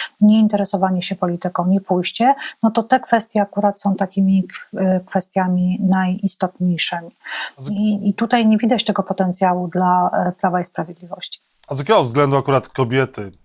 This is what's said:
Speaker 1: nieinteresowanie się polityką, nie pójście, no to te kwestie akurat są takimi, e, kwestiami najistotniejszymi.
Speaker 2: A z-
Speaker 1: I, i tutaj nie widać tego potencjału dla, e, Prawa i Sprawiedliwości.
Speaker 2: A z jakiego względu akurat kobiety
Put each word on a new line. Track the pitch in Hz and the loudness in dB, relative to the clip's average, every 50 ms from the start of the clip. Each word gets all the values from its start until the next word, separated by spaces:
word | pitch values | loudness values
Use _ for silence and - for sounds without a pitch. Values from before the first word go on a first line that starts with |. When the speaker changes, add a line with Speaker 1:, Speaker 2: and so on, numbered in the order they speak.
| - - - _ | -10 -12 0 _
Speaker 1:
nieinteresowanie | 208 208 214 220 214 214 214 202 196 - - 180 185 185 185 180 | 4 6 6 6 4 2 2 0 -2 -2 0 -2 0 0 0 -2
się | 180 - 190 | -4 -6 -4
polityką, | - 185 175 175 175 - 180 180 - 180 | -4 -2 -2 -2 -4 -6 -4 -4 -2 0
nie | 185 190 196 | 2 2 0
pójście, | 190 - 185 185 175 - - - 226 254 277 277 - - - _ - | 0 0 -2 -2 -2 -4 -2 0 2 2 2 0 -4 -12 -6 _ -2
no | 226 | 0
to | 220 233 220 | 0 0 2
te | - 262 254 | 2 0 0
kwestie | 254 - 233 226 220 - _ 214 | 2 0 0 0 0 -2 _ -2
akurat | 202 - - 208 208 202 202 - | -2 0 -2 0 0 0 -2 0
są | - 202 190 | -2 -2 -2
takimi, | - 196 185 - 196 190 190 190 190 180 185 - - - - - | -2 -4 -4 0 0 2 4 4 2 0 -2 -8 -16 -18 -12 -6
e, | 196 196 185 185 185 | -2 0 0 0 -2
kwestiami | 185 - - 190 185 - - 190 185 185 180 180 180 180 185 190 190 185 | -2 -2 -4 -4 -4 -2 -4 -2 0 0 0 0 0 0 -2 0 0 0
najistotniejszymi. | 190 190 185 185 185 - - 190 - - 190 185 - _ 180 180 175 160 - - 175 170 170 170 - _ _ - - - - - - | 2 2 0 -2 -2 -4 -4 -6 -4 -4 -6 -6 -4 _ -2 -2 -2 -2 -4 -4 -6 -8 -10 -14 -20 _ _ -14 -12 -12 -12 -14 -14
Speaker 2:
A | - | -14
z- | 135 147 | -10 -8
Speaker 1:
I, | 208 196 214 214 208 196 185 202 | -4 -2 0 0 0 0 -2 -2
i | 202 | -2
tutaj | - 233 220 247 240 226 | 0 -2 0 2 2 4
nie | 214 220 | 4 4
widać | 208 - 220 233 208 - | 4 2 2 0 0 0
tego | - 196 - 190 | -2 -2 -2 -4
potencjału | - 185 - 190 180 180 - 196 180 180 180 180 | -4 -2 -2 -2 -2 0 0 0 0 0 0 -4
dla, | 175 - 175 180 180 180 180 180 185 - | -4 -2 0 2 2 2 2 2 0 0
e, | 175 180 180 | -2 -2 -2
Prawa | 180 - - 185 175 180 | -2 -2 -2 -2 -2 -2
i | 175 | -4
Sprawiedliwości. | - - - 165 170 175 - 175 165 165 - - - - - _ _ _ _ _ | -4 -8 -8 -10 -10 -12 -18 -16 -18 -16 -14 -12 -14 -14 -16 _ _ _ _ _
Speaker 2:
A | - 139 | -8 -8
z | 135 | -6
jakiego | 143 208 226 196 147 | 0 4 4 4 4
względu | 120 113 143 147 139 139 | 2 2 2 2 4 2
akurat | 135 - 139 135 127 - - | 2 2 2 0 0 0 -2
kobiety | - - 131 113 127 135 131 131 - - 104 95 - _ | -2 -2 -2 0 2 0 0 0 -4 -10 -12 -12 -16 _